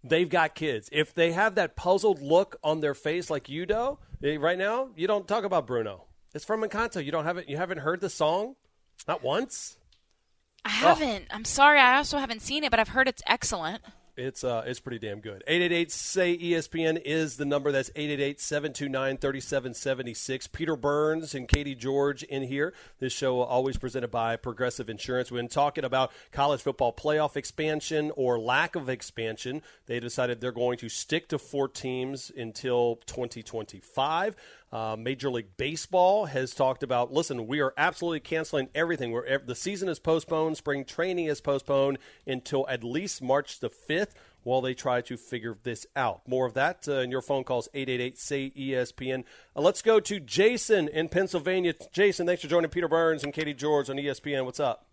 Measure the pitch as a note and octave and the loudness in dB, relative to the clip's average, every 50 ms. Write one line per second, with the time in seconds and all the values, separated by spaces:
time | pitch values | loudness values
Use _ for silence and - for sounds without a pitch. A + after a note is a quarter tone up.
0 | - B2 D#3+ E3 F3+ D#3 E3 F3 D#3+ D3+ - - D#3 D3+ B2+ G#2+ - - C#3+ D3+ | 0 2 2 2 2 2 2 2 2 2 0 -4 -4 -2 -2 -4 -6 -2 0 0
1 | D#3 D3+ - E3+ E3 E3+ E3 F3+ G#3 A3 F#3+ G#3+ F3+ D#3+ _ - - F3 F#3+ G3 | 0 0 2 2 2 4 4 2 2 2 4 2 0 0 _ -2 2 4 4 6
2 | G#3 G#3+ F#3+ C#3+ C#3 C#3 D#3+ F3 G3+ - - - - D3+ D#3 D#3+ D3 D3 C#3 - | 6 4 2 2 4 6 6 6 6 4 -4 -4 0 0 0 2 0 -2 -2 -2
3 | - D3+ D#3+ F3 F3 - D#3 C#3 - - C3+ D#3+ F3+ F#3 G#3+ A3 A#3+ C4+ D4 - | -4 -2 -2 -2 -2 -2 -4 -4 -4 -6 -8 -8 -2 -2 0 0 0 -2 -4 -8
4 | - - - - - C#3+ D#3 D3+ C#3 E3 F3+ F3+ F#3+ G3+ A3 B3 C4+ C4 G#3+ D#3 | -12 -16 -14 -4 -2 -2 0 2 2 2 2 2 0 0 0 0 -4 -6 -4 -4
5 | E3+ F#3+ G#3 G#3 F#3 - G3+ A#3 G3 G3+ F#3 E3 C3 A#2 B2+ A#2 A2 G#2 G2 F2 | 0 0 0 0 0 0 -2 0 0 2 0 0 0 2 -2 0 0 -2 -6 -10
6 | - - - _ _ _ - D3+ - - A3 A3 A3 G#3 - G#3 A#3 A3+ - F#3 | -16 -20 -20 _ _ _ -14 -12 -4 -2 0 0 0 -2 0 -2 -2 -2 -2 -4
7 | C#3+ C#3 D3+ D#3+ D3+ E3 F3 F3+ E3 - C#3 D3+ F3+ F3 F#3 D#3 C3+ D#3 F3 F3 | -4 -2 -2 -2 0 -2 -4 -4 -6 -6 -4 -4 -4 -4 -4 -2 -2 -2 -2 0
8 | G3 F#3 - - D#3 D3+ E3 F#3+ G#3+ B3+ C4+ _ _ _ _ _ _ _ _ - | -2 -6 0 2 2 2 4 2 -2 -4 -8 _ _ _ _ _ _ _ _ -12
9 | - - D#3+ - - B2+ C#3+ G3+ C4+ - - - - - - _ _ _ _ _ | -4 -4 -4 -2 0 0 0 0 0 -2 -6 -12 -12 -12 -16 _ _ _ _ _
10 | _ _ _ _ _ _ _ _ _ _ _ _ _ G#3+ G#3 A3+ C4 E4+ D#4 D#4 | _ _ _ _ _ _ _ _ _ _ _ _ _ -2 0 6 8 8 8 8
11 | D#4 B3+ G#3+ G3 - - - G#3+ A3+ - - C4+ C#4 D4 D4+ C#4+ C4 B3 B3+ C#4 | 4 0 -2 -4 -6 -10 -12 -8 -4 -2 6 8 8 10 10 10 10 8 8 4
12 | D4 - D4 C#4+ C4+ A#3 A3+ G#3+ - - C4 D#4 D4+ C4+ A3+ A3+ A3 - - B3+ | 2 0 -2 -2 -2 -4 -6 -6 -6 -4 -2 -2 2 2 4 4 2 2 4 4
13 | C4 C4 - - - - A3 A#3+ - - A3 F3+ D#3+ D#3+ G3+ A3+ - - - - | 4 4 2 -2 2 2 2 2 2 -4 -4 -2 -4 -4 -6 -6 -12 -18 -20 -20
14 | _ _ _ - B2+ C3+ B2+ - - B2+ A#2+ A2+ - B2 B2+ - _ C3+ B2 A2+ | _ _ _ -6 -6 -6 -6 -4 -2 -2 -2 -2 -2 -4 -8 -8 _ -10 -8 -8
15 | A2+ G#2+ G2+ G#2 G#2 A2+ G2+ F#2+ - - D#3+ E3+ F3 F3 E3+ E3+ E3+ E3+ - - | -6 -8 -8 -8 -10 -12 -14 -10 -2 0 2 2 4 2 2 0 0 -2 -4 -8
16 | - - - F#3+ F3+ F3 F3 E3+ E3+ F3 E3+ E3 D#3 - - E3 E3 D#3+ D#3+ E3 | -6 -2 0 2 2 2 2 0 0 0 0 0 0 -4 -4 0 2 2 2 0
17 | - C#3 D3+ D#3+ D#3+ D3 B2 - D3 C#3+ C#3+ D3 C#3 D3 C#3 C3+ C3 - - D3+ | -2 -2 0 0 0 -2 -2 -4 -2 0 0 2 2 2 2 2 0 0 -6 -6
18 | D3+ D3 D3 C#3 C#3 C#3+ C#3+ - - - - C#3+ C#3+ D3+ B2+ - C#3+ C#3 C3+ C3 | -4 -2 0 0 0 -2 -2 -4 -6 -2 -2 -2 -2 -4 -6 -4 -4 -2 -2 0
19 | C3+ C3+ C3+ C3 - C#3 C3+ C3+ - - C#3+ C#3 A#2+ C3 A#2 - - C3+ C3 B2+ | 0 -2 -2 0 -2 -2 -2 -2 -6 -2 -2 -2 -2 -4 -8 -6 -4 -4 -2 -2
20 | B2+ A#2+ A2+ - - - C3 B2+ - - - - E3 D#3+ D#3+ C3 A2+ C#3+ D3 D3 | -4 -8 -8 -8 -6 -6 -6 -6 -6 -10 -8 -4 -2 -2 -2 0 0 2 2 4
21 | D3+ D#3 D#3 D#3+ D#3+ C#3+ - C3+ B2+ - - D3 D3 C#3+ C3+ A#2+ A2+ C3+ C3+ C#3 | 2 2 2 0 -4 -6 -8 -8 2 2 2 2 2 -4 -8 -6 -4 0 0 2
22 | C#3 C#3+ C#3 B2+ D3+ - C#3+ C3+ C3+ B2 C3+ C#3 D3 F3 - - - - - _ | 2 0 -2 -4 -10 -8 -6 -6 -4 -4 -2 -4 -4 -4 -6 -14 -20 -20 -10 _
23 | C3 B2+ - - C#3+ C3 B2+ B2 B2 - A#2+ B2+ C3 C#3 B2+ - - B2+ A2 C3+ | -6 -6 -4 -2 0 0 2 2 0 2 2 2 2 0 -2 -4 -6 -4 -4 -4
24 | A#2+ A#2 - - A2+ A2+ A2+ - - B2+ A2+ A#2+ B2+ B2 - - A#2+ G#2+ A2+ G2+ | -6 -4 -2 -2 0 0 -2 -4 -6 -8 -4 -2 -2 -2 -2 -4 -8 -8 -8 -8
25 | - - B2+ B2+ B2 - B2 A#2+ A#2+ A#2 - D3+ C#3+ D3 - - C3 B2+ B2+ C3 | -6 -2 -2 -2 -2 -2 -4 -6 -6 -2 2 2 2 2 0 -2 -4 0 2 2
26 | C3 B2+ - - - _ - C#3 C#3 D3 D3 B2+ - C#3+ B2+ - C3 A#2+ - - | 2 0 -2 -14 -20 _ -2 2 2 2 2 2 0 -4 0 2 0 0 0 -2
27 | - D3+ D3+ D#3 D3+ C#3+ - D3 - - - - D#3 D#3 D#3 D#3 - - D#3+ D3+ | -2 0 2 2 2 0 -2 -6 -8 -8 -6 -4 -2 -2 -2 -2 -4 -2 -2 -2
28 | D3+ D3+ - - C3 B2 A#2+ A2+ A2 A#2+ B2+ C#3+ E3 E3+ - F3 C#3 B2+ C3 - | -2 -2 -2 0 2 2 2 0 2 2 2 2 2 2 -2 -6 -4 -4 -6 -6
29 | - - _ - A2+ A2 A2 - - B2+ C3 D#3 - - - _ _ - A#2+ A#2+ | -8 -12 _ -6 -4 -4 -4 -6 -6 -6 -6 -8 -10 -12 -20 _ _ -6 -6 -4
30 | A#2+ A#2+ - - B2+ B2 A#2+ A2 A2+ B2+ A2+ A#2 B2 B2 B2 A#2 - A2+ - - | -4 -4 -2 0 0 0 0 -2 -4 -6 -2 0 0 0 0 -2 -6 -8 -8 -8
31 | - - D3+ E3+ E3+ _ D#3+ C#3 - - - C#3 C#3 C3 _ - - C3 B2+ B2+ | -4 -2 -2 -2 -2 _ -6 -6 -6 -4 -2 -2 -2 -2 _ -6 -6 -4 -4 -2
32 | B2+ C3 C#3 C3 - - - C3+ A#2 A2+ G#2+ - - B2+ B2 B2 A#2+ A#2+ A#2 A2+ | -4 -4 -6 -10 -12 -12 -10 -10 -10 -8 -10 -6 -2 0 2 4 4 2 0 -4
33 | _ - - - B2 A#2 - A#2 A2 - - A2+ G#2 - - G2 - - - - | _ -10 -6 -6 -6 -6 -8 -14 -14 -8 -8 -8 -8 -8 -14 -20 -20 -6 -2 0
34 | C3+ D3 D#3+ E3+ F#3+ A3 F#3+ - - - - - _ _ - A2+ A2+ A2 A2 G#2+ | 0 2 2 0 0 -2 -4 -8 -20 -20 -20 -20 _ _ -8 -6 -4 -4 -4 -4
35 | A2+ B2 C3+ A#2+ C3 C#3 B2 A#2+ G#2 F#2+ _ - B2 C#3 D#3+ D#3 - - F#3+ F3+ | -4 -6 -6 -2 -4 -2 -2 -4 -6 -8 _ -6 -4 -4 -4 -6 -8 0 4 6
36 | F3+ F#3 G3 G#3+ G#3 D3 C3+ C3 C3 A#2+ - - C#3 C3 C3 - C#3+ B2 B2+ A#2+ | 6 6 6 4 2 0 -2 -2 -2 -2 0 2 2 2 2 0 -2 0 2 2
37 | B2 A#2+ C3 D3+ E3 - C#3 A#2+ A2+ A2 C3+ D3+ C#3+ C3 - - D3+ F3+ E3 - | 2 2 2 0 0 0 -4 -6 -4 -4 0 0 0 0 2 2 0 0 2 -2
38 | F3 F3 E3 D3+ - - D#3+ D#3+ D#3+ - - D3 C3 C3+ _ D3 E3 E3+ E3+ D3 | -4 -4 -4 -4 -4 -2 -2 -2 -2 0 0 -2 -2 0 _ 0 0 0 0 -2
39 | B2+ A#2 A2+ A#2+ B2 B2+ C3+ C#3 C3+ A#2+ B2 - - F#3 G#3 F#3 G3 F#3 D#3+ - | -2 -2 -2 -4 -2 0 -2 -2 -2 -4 -8 -4 -4 -4 -4 -2 -2 -4 -4 -2
40 | - D#3+ D#3+ D#3+ - - E3 D#3+ D#3+ D#3+ D#3 - _ D3+ C#3+ C#3 C3 - - - | 0 2 2 2 2 0 0 0 0 0 -2 -4 _ -2 -2 -2 -4 -6 -4 -2
41 | E3+ F#3+ F#3 F3 E3 D#3 D3 - - D3 C#3 C3+ - - C#3 C#3 C3+ C#3 C#3 C3+ | -2 0 0 0 0 0 -2 -2 0 0 0 0 0 2 2 4 4 2 0 -2
42 | - - - - _ - C3 B2+ B2 - C#3+ C3+ C3+ - C3 A#2+ A#2 A#2+ B2+ D#3 | -8 -16 -20 -14 _ -6 -6 -6 -4 -2 -2 -2 0 -2 -4 -6 -4 -4 -4 -2
43 | G3 G3 - - C3 B2+ C3 C#3+ C#3+ - - - - A2 - - - - D3+ F3 | -4 -4 -8 -6 0 2 2 2 0 -4 -10 -8 -8 -8 -8 -10 -6 -2 0 0
44 | G#3 - - - - - _ _ _ A#2+ B2+ C3 B2+ C3 B2+ - - C3+ B2 B2 | 0 -2 -6 -20 -20 -20 _ _ _ 0 0 0 0 -2 -4 -2 -2 0 0 0
45 | A#2+ - B2+ A#2 - - B2+ A#2+ G#2+ A#2 G#2+ F#2+ _ B2 A#2 - - _ _ C#3+ | -2 -4 -10 -12 -8 -8 -8 -6 -6 -8 -10 -6 _ -8 -6 -6 -10 _ _ 0
46 | C3 A2+ F2+ - _ B2 B2+ C3 B2+ B2 G#2 C3 C3+ E3 F3+ _ - D3 C#3+ C3+ | 0 0 -2 -4 _ -2 0 0 0 0 2 0 0 0 0 _ -6 -2 -2 -2
47 | B2+ B2 B2+ C3 B2 - C#3 C3+ B2+ - B2+ A#2+ A2+ - - C#3+ C3+ B2+ B2+ B2 | 0 0 -2 -4 -2 -2 -2 -2 0 -2 -2 -2 -2 -4 -6 -6 -4 -2 -2 -2
48 | B2 A#2+ - - - - C#3+ C#3 C3+ C3+ - C#3 C3+ C3+ C3+ B2+ B2 - - - | -2 -4 -6 -8 -6 -4 -4 -4 -4 -6 -8 -8 -6 -2 -2 -2 -2 -2 -6 -8
49 | C3 C3 C3 C3 A#2+ - - - - _ _ C3+ D3 F3 - - - A3 A3 G#3 | -6 -4 -4 -4 -6 -10 -18 -20 -20 _ _ 2 4 4 2 4 4 6 6 6
50 | G#3 - G3+ F#3+ C#3+ A#2 - E3 G3+ A3 B3 A3 - - A3 G3 G3+ D#3+ D3+ D#3 | 4 2 -6 -6 -6 -4 2 4 4 4 4 2 2 2 4 4 4 0 0 -2
51 | E3 D#3 - F3 F#3+ F#3 - F3 C#3+ F3 F#3 F#3+ F3+ F3 D#3+ - - - - F3 | -2 2 2 0 0 2 0 -2 0 0 0 2 2 0 -2 -2 -10 -8 2 4
52 | G3+ G3+ F#3 - F3 F3 F3+ - - C#3+ E3+ F3 E3 D#3+ - F3 E3+ D3+ D#3 E3 | 4 4 4 2 0 0 0 0 0 2 2 2 2 2 -2 -2 0 2 4 4
53 | E3 D#3+ D#3+ D3 C3+ C#3+ - D#3 D#3 D3 C#3+ B2 C3+ D3+ D3+ C#3+ C3+ C3+ C3+ C#3 | 4 4 2 0 -4 -6 -4 -4 -4 -4 -4 -4 0 2 2 2 2 0 -4 -4
54 | C#3 C#3+ C3 - - D3 C#3+ C3+ C3 B2+ B2+ - D3 B2+ A2 - _ _ | -2 -4 -4 -4 -4 -4 -2 -2 -2 -4 -2 0 0 0 0 -2 _ _